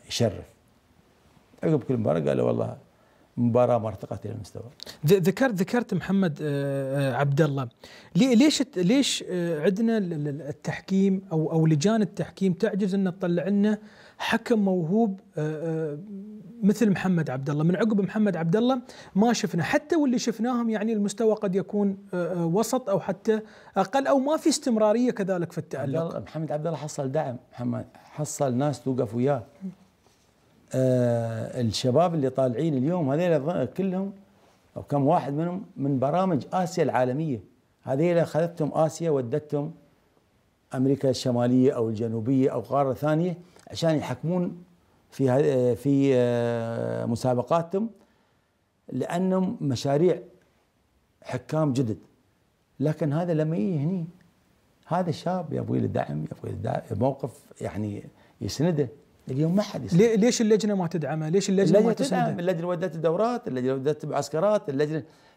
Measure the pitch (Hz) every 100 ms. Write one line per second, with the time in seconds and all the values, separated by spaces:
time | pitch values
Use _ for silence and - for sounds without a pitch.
0 | - - 113 87 - _ _ _ _ _
1 | _ _ _ _ _ - 170 147 - 120
2 | 127 160 143 127 120 117 113 - - _
3 | _ _ _ - 120 120 123 117 107 98
4 | - 101 104 107 98 104 110 - - -
5 | 143 196 175 185 262 185 185 240 233 175
6 | - 196 180 147 151 143 139 139 135 139
7 | 135 123 143 139 151 139 123 - - -
8 | - 170 262 226 302 - - 180 175 277
9 | - - - 180 170 151 175 196 226 220
10 | 175 156 147 143 151 - 160 - - 190
11 | 196 190 - 160 160 165 160 151 196 220
12 | 185 - - - 190 170 220 196 202 196
13 | 190 175 180 175 170 202 208 214 - -
14 | - - - 226 - 220 196 185 156 214
15 | 220 190 - - 151 151 165 160 156 147
16 | 208 196 208 214 170 233 202 208 220 175
17 | 190 170 147 131 139 147 165 190 220 202
18 | 180 214 202 165 165 214 247 262 - -
19 | - 190 233 220 202 170 139 294 339 339
20 | 277 233 233 - 240 240 226 214 220 214
21 | 202 202 220 208 202 190 190 208 202 190
22 | - 180 170 175 165 196 226 254 220 190
23 | - - 214 220 214 - - 196 185 269
24 | 269 277 277 311 320 - 262 220 214 233
25 | 247 - 190 180 170 165 - 139 139 160
26 | 165 - 98 156 151 151 165 143 147 -
27 | 131 156 139 117 - - 123 117 - -
28 | - - 151 - 135 120 147 135 135 131
29 | 117 120 135 131 - - 190 - _ _
30 | _ _ _ _ _ _ _ 131 131 127
31 | 120 117 113 113 113 127 113 - 127 135
32 | 175 165 131 135 131 120 165 131 143 180
33 | 120 147 180 151 143 175 127 - 190 185
34 | 196 196 - _ _ _ _ - - 143
35 | 139 170 135 143 170 180 - 143 139 135
36 | 135 175 190 139 - 185 175 180 135 117
37 | 127 139 160 110 - _ _ _ 123 135
38 | 175 170 151 151 170 170 143 - 156 -
39 | 165 139 120 151 151 147 156 - _ _
40 | _ _ _ _ _ _ _ 131 135 139
41 | 135 120 131 120 123 127 127 127 113 107
42 | 113 113 110 135 131 123 110 135 135 123
43 | 151 151 127 165 - - - - 165 147
44 | 127 123 156 180 175 - - _ _ _
45 | _ - 135 131 151 131 123 113 143 139
46 | 139 123 120 120 117 117 113 117 117 117
47 | 117 117 127 123 120 165 165 196 226 -
48 | _ _ _ _ _ _ _ _ - 131
49 | - 175 185 190 185 240 147 117 139 147
50 | 175 - - - _ _ _ _ _ _
51 | _ _ - 123 - 156 151 127 113 98
52 | - _ _ _ _ _ _ - 147 156
53 | 156 156 175 156 156 175 208 156 151 190
54 | 160 - _ _ _ _ _ _ - 170
55 | 175 - 170 185 151 127 110 127 107 78
56 | - 76 - - 107 98 107 - - 101
57 | 131 139 139 - - - 107 95 104 104
58 | - - _ _ 104 - 170 151 127 -
59 | _ _ - 131 160 196 208 - 104 175
60 | 226 220 240 226 214 214 214 196 165 170
61 | 139 156 156 196 196 190 175 196 226 214
62 | 269 247 233 - 175 165 175 170 180 160
63 | 160 180 226 240 - 127 127 135 135 151
64 | 147 139 139 156 202 208 175 139 151 156
65 | - _ _